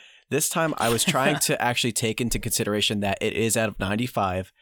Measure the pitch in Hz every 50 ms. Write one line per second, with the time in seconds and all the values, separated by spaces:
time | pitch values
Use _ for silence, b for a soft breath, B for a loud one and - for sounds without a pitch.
0 | B B B B B B 123 143 160 - - 175 165 160 151 - - 117 117 113
1 | - - - 131 131 143 151 147 - - 147 - - 120 120 - - 123 113 -
2 | - 110 110 - 123 113 - 110 - 104 - - 113 104 104 104 101 - 110 104
3 | 101 98 98 - - 110 - - 113 113 107 117 113 107 98 - 101 98 104 104
4 | 123 123 - 120 101 95 90 95 92 - _ b